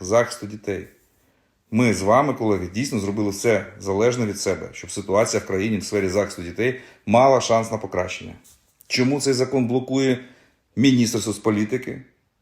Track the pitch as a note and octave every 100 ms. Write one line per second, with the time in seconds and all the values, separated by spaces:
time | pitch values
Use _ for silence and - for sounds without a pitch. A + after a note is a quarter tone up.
0 | F2+ A#2 A#2 - G#2 G#2+ - F2+ - _
1 | _ _ _ _ _ _ _ A2 A#2+ F#2
2 | F#2+ B2 D3 - A2+ G2 F2 G#2 C#3 A2
3 | G2 G#2 G#2 F#2+ A#2 G2+ G2 - G2 G2
4 | A#2+ B2 G#2+ - G2+ E2 D#2+ - F2 G2+
5 | - G2 A2+ G#2 - F#2+ A2 G2+ - G2+
6 | F#2+ G2 F#2+ - F2 F2 B2 B2+ - _
7 | - A#2 C3+ B2 A2+ A2+ A2 G#2+ F#2+ F#2
8 | F2+ - F2+ F2+ _ _ _ _ - B2
9 | B2+ C#3+ C#3 B2+ B2+ C3+ A#2 B2+ B2+ C3+
10 | C3+ B2 - _ _ _ _ G#2+ C3+ B2
11 | G#2+ A2+ G#2 G2+ A2+ G#2 G#2+ B2+ - -
12 | - _ _ _